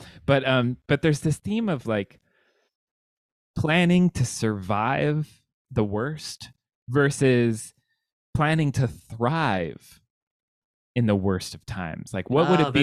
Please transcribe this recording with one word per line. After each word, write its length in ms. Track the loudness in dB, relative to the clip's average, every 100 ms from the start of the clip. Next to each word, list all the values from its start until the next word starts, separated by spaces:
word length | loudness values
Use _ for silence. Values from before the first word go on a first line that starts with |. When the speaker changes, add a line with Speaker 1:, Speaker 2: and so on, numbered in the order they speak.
| -20 -8
Speaker 1:
but, 200 | 0 0 2
um, 300 | 0 0 -4 -2
but 160 | 0
there's 160 | 2 0
this 180 | -2 -4
theme 320 | -4 -4 -2
of, 160 | -4
like, 340 | -2 -4 -4 _ _ _ _ _ _ _ _ _ _ _ _ _ _
planning 540 | -4 0 2 4 4 4
to 140 | 2
survive 1160 | -4 -2 -2 -2 -2 -2 0 0 0 -2 -6 _ _ _ _
the 120 | -2
worst 680 | -2 -2 -4 -8 -12 -16 -18 _ _ _ -2
versus 840 | 2 2 4 4 4 2 0 -8 _ _ _ _ _ _
planning 380 | -2 0 2 0
to 160 | 0 -2
thrive 1120 | -4 -16 -4 -2 0 0 -2 -4 -8 -20 -20 _ _ _ _ _ _ _ _ _
in 120 | -2
the 100 | 2
worst 380 | 2 0 -2 -4
of 120 | -14
times. 480 | -12 -10 -10 -10 -10
Like, 160 | -10 0
what 200 | 2 4
would 120 | 4
Speaker 2:
Oh, 60 | 2
Speaker 1:
it 60 |
be 80 | 2